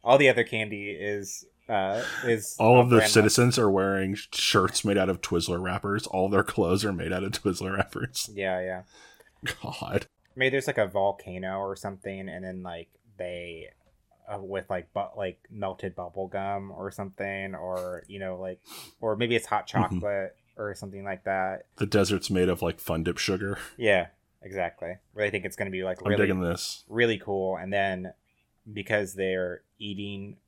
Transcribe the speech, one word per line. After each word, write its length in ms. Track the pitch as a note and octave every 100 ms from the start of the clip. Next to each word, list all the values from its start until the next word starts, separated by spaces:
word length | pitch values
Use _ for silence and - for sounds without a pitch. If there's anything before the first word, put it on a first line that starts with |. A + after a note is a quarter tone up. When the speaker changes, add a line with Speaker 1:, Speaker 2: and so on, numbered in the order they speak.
Speaker 1:
All 140 | A#2 C#3
the 100 | C#3
other 140 | A#2+
candy 460 | A#2 A2 G#2+ G#2 G2+
is, 540 | F2 G2+ G#2 G2 - - _ -
uh, 340 | G#2 F#2+ G#2+ - - B2
is 320 | A2+ G#2 -
Speaker 2:
All 200 | A2 B2
of 80 | A#2+
the 80 | A#2
Speaker 1:
brand 140 | G#2+
Speaker 2:
citizens 460 | A2+ G#2+ - A#2+ B2
are 140 | G#2+
wearing 440 | G2 G2 G2 F#2+ G2+
sh-, 120 | -
shirts 500 | - - G#2 F#2+ -
made 140 | G#2 G2
out 120 | F#2+
of 120 | F2
Twizzler 400 | - F2 E2+ F2
wrappers. 440 | F#2 F2+ G2+ G2+ -
All 220 | F#2 F#2+
their 160 | G2
clothes 400 | - - F2 F#2+
are 80 | G#2
made 200 | F2+ D#2+
out 100 | F#2
of 80 | G2
Twizzler 460 | - G2+ F2 F#2+ G2
wrappers. 520 | - - B2+ - -
Speaker 1:
Yeah, 260 | G2+ F#2+ F#2
yeah. 220 | F#2 F#2 F#2 - - _ _ _ - -
Speaker 2:
God. 440 | - - - G2+ - _ _ B2+
Speaker 1:
Maybe 160 | C3
there's, 160 | C3+ C#3+
like, 100 | C3
a 80 | G2+
volcano 680 | G2 G2 G2 G2+ F2+ F#2 G2
or 160 | G2 F#2+
something, 540 | G#2 F#2+ G2 G2 F#2+
and 140 | E2+ F#2
then, 160 | F#2
like, 280 | F2+ E2+ E2+ _ A#2 G2+
they, 520 | F2+ F2 F2 E2 - _ _ _ _ _ -
uh, 60 | G2+
with, 300 | F#2+ G2 F2+
like, 240 | F#2 E2+
bu-, 220 | G2+ G2 G#2+
like, 220 | F#2+ - _
melted 460 | A2 G2 F#2 G2 E2+
bubble 320 | F2 F#2+ F#2+
gum 440 | G2 G2 G2+ G2
or 200 | F#2 G2
something, 640 | - G2 - G2 G2 G2 E2+
or, 480 | F2+ F#2 F2+ F2 -
you 120 | G2
know, 200 | F#2+ F2+
like, 200 | F#2 F#2 - - - _
or 140 | A2+ G#2+
maybe 200 | A#2 A#2
it's 120 | -
hot 200 | G#2+ -
Speaker 2:
Mm-hmm. 280 | G2+ F#2+ F#2
Speaker 1:
chocolate 360 | G2+ G2 F#2+ _ _ -
or 200 | G#2 F#2+
something 280 | G2+ G2
like 200 | G2 F#2+
that. 420 | G2 F#2+ F#2 F#2+ - -
Speaker 2:
The 100 | G2
desert's 420 | G#2 F#2+ G2 -
made 200 | F#2 F2+
of, 120 | F2
like, 180 | F2 -
Fun 240 | - E2
Dip 140 | E2 E2
sugar. 400 | - F#2+ G2 G2 - -
Speaker 1:
Yeah, 320 | A2 F#2+ E2+ _ _ _
exactly. 540 | F#2+ F#2+ E2+ - E2+ F#2 _
Where 120 | G#2 G#2
they 60 |
think 120 | G2
it's 120 | F#2 -
gonna 160 | G2
be, 120 | F#2
like, 200 | F#2 F2+
Speaker 2:
I'm 60 | -
Speaker 1:
really, 180 | G#2 G2+
Speaker 2:
digging 140 | F#2
this. 420 | F2 F2 - - -
Speaker 1:
really 300 | A2 A#2+ G#2
cool, 400 | G#2 G2 F#2+ F#2
and 160 | F#2
then 400 | G2+ G2 F#2 F#2 - _ _ _ _ A2
because 440 | G#2 G2 G#2+ F#2+ F#2+
they're 480 | F#2+ F#2 F2+ F2 _ _
eating 580 | G#2 G2 G2+ G2 G3+ G2